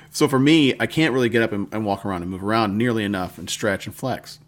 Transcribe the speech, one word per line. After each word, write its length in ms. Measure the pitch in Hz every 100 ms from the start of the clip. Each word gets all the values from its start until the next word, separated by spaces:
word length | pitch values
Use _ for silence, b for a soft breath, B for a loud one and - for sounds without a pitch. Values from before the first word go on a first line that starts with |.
| B
so 160 | - 147
for 100 | 131
me, 380 | 139 160 135 -
I 60 | 113
can't 260 | - 160
really 160 | 127 120
get 120 | 117
up 100 | 113
and, 160 | 104 98
and 120 | 110 107
walk 200 | 98 101
around 160 | 92
and 80 | 87
move 140 | 92
around 340 | 98 113 107 104
nearly 260 | 123 113
enough 360 | 101 98 90 -
and 100 | 90
stretch 380 | - 110 95 -
and 80 | -
flex. 440 | 131 107 - -